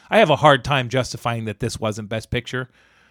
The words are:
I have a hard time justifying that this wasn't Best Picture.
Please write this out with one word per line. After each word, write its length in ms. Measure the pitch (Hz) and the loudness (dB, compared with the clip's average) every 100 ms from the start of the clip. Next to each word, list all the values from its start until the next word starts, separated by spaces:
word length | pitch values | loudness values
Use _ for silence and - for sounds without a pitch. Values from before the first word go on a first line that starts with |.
| - | 0
I 80 | 202 | 4
have 100 | 180 | 4
a 80 | 139 | 6
hard 280 | 151 135 | 6 6
time 260 | 131 143 120 | 2 -2 -2
justifying 560 | 131 - - 120 117 113 | -4 -4 -6 -6 -6 -6
that 140 | 104 | -6
this 200 | 113 - | -6 -4
wasn't 300 | 110 107 104 | -6 -6 -8
Best 180 | 110 - | -8 -6
Picture. 380 | 123 - 127 131 _ _ _ _ | -6 -6 -8 -10 _ _ _ _